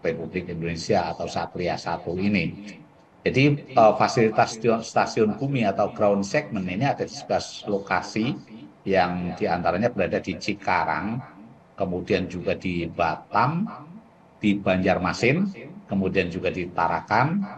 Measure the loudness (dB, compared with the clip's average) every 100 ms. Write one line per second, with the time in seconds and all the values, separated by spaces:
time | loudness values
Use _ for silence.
0 | -2 -4 -4 -6 -6 -6 -4 -4 0 2
1 | 2 -4 -4 -4 -6 -4 -2 -2 -4 -6
2 | -4 -2 2 2 0 -6 -14 -16 -20 -20
3 | _ _ 0 4 4 4 0 6 6 6
4 | 2 4 2 4 2 2 0 0 0 0
5 | 0 2 2 2 -2 0 0 2 -2 2
6 | 4 4 2 -2 -2 -6 -4 0 0 0
7 | -4 -6 -2 -2 -2 -10 -4 -4 0 -2
8 | 0 -2 -2 -4 -10 -18 -18 -12 0 2
9 | 2 0 -4 -2 0 0 0 2 0 0
10 | 0 0 -2 -6 -4 -4 0 0 0 -2
11 | -2 -6 -10 -18 -20 -20 -20 -6 -4 -4
12 | 0 0 0 -4 -4 -2 -2 -2 -4 0
13 | -2 -2 -2 0 2 0 -2 -6 -16 -20
14 | -20 -20 -20 -2 0 2 2 2 4 2
15 | 0 2 2 2 0 -4 -14 -16 -4 -2
16 | 0 0 0 0 -2 -2 -6 -2 0 0
17 | 0 2 2 0 -4